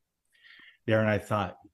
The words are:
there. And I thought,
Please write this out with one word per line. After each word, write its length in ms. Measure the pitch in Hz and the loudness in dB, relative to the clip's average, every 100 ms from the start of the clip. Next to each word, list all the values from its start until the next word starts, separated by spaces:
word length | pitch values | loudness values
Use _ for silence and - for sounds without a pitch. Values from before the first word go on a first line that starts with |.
| _ _ _ _ - - - _ - | _ _ _ _ -20 -20 -20 _ 0
there. 140 | 110 | 2
And 80 | 107 | 2
I 100 | 104 | 0
thought, 360 | - 104 92 - - | -2 -4 -4 -10 -20